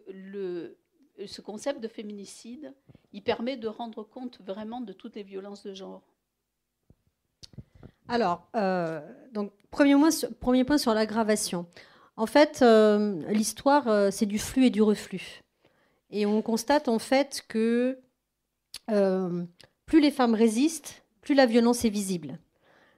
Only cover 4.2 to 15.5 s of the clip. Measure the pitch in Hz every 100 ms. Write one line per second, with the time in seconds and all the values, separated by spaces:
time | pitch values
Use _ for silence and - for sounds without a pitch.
4.2 | 247 - 190 190 214 240 226 185 233 226
5.2 | 196 196 202 202 208 190 190 190 _ _
6.2 | _ _ _ _ _ _ _ _ _ _
7.2 | _ _ - - - _ - _ - 240
8.2 | 196 175 _ 233 190 185 165 160 160 254
9.2 | - 214 202 - _ - 285 277 320 311
10.2 | - - 247 254 254 294 254 214 220 214
11.2 | 214 214 - 175 175 - - _ _ -
12.2 | 220 294 294 302 240 220 214 208 208 180
13.2 | - 214 214 - 277 285 240 208 202 196
14.2 | 214 208 - 262 254 202 214 208 - 185
15.2 | - - _